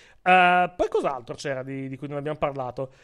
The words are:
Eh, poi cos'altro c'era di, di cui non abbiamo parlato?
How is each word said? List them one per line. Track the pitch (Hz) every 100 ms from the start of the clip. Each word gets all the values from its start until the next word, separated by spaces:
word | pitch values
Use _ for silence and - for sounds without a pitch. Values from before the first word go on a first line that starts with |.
| - _ 180
Eh, | 185 180 180 180 175
poi | 427
cos'altro | 440 180 135 120 139
c'era | 151 131
di, | 131 135 135
di | 135
cui | 147
non | 143
abbiamo | 143 151
parlato? | 151 139 123 120 131 _